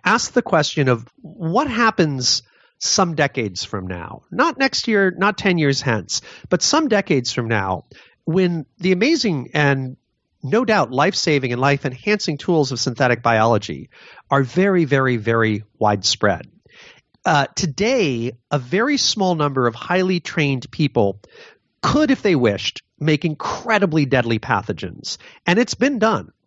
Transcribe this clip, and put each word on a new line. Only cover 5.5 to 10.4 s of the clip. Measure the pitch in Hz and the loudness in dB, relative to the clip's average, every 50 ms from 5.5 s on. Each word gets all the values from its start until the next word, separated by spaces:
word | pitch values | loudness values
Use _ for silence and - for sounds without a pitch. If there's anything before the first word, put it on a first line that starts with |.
| 175 | 2
years | 165 147 139 135 - | 2 2 2 0 0
hence, | - 127 113 104 87 - - - - - - - - - | 0 -2 -2 -2 -2 -6 -8 -10 -10 -12 -20 -20 -6 -4
but | 185 - | -2 0
some | - - 294 320 320 247 | 0 2 2 2 2 2
decades | 214 196 - - 160 127 123 - | 0 0 0 0 0 0 0 -2
from | - 131 117 | -4 -4 -2
now, | 113 113 101 95 95 92 87 - _ - - - _ _ _ _ | 0 0 0 0 -2 -4 -4 -6 _ -20 -20 -20 _ _ _ _
when | 165 160 190 185 175 175 160 - - _ - | -2 0 2 2 0 0 -4 -6 -10 _ -4
the | 170 190 | 0 0
amazing | 185 180 226 302 339 285 - 202 156 131 - - - | 2 2 2 2 2 2 0 0 -2 -2 -4 -2 0
and | 151 147 139 139 135 131 127 131 - _ _ _ _ _ _ _ _ | 2 2 4 2 2 -2 -6 -10 -14 _ _ _ _ _ _ _ _